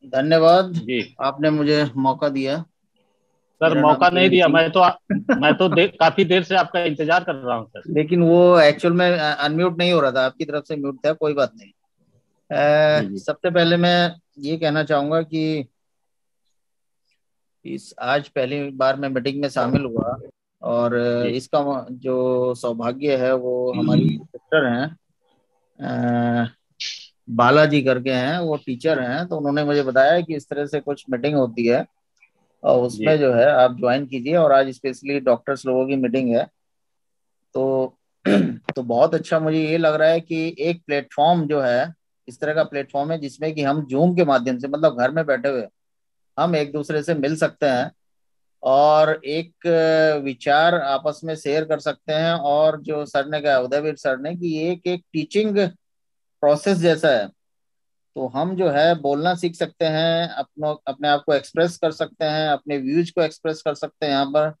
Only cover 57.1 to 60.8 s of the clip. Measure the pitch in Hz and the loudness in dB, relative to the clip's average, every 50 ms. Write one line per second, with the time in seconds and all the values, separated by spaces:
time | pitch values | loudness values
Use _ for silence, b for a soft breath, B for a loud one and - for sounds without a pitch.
57.1 | 135 117 101 98 _ _ _ _ _ _ _ _ _ _ _ _ _ _ _ _ | 2 2 -2 -4 _ _ _ _ _ _ _ _ _ _ _ _ _ _ _ _
58.1 | _ 147 131 123 120 135 156 180 190 180 190 170 139 143 151 165 170 165 143 139 | _ -8 -8 -6 -4 -4 -4 -4 -2 -2 0 0 2 2 4 2 2 2 0 -2
59.1 | 143 143 156 175 180 175 - 175 170 - 170 147 - _ 170 160 156 156 160 165 | -2 0 0 -2 -2 -2 -4 -6 -4 -4 -8 -8 -4 _ -4 -2 -2 0 0 0
60.1 | 165 165 170 165 107 120 139 _ _ 147 151 151 151 151 | 0 -2 -4 -6 -6 -10 -10 _ _ -8 -6 -6 -6 -6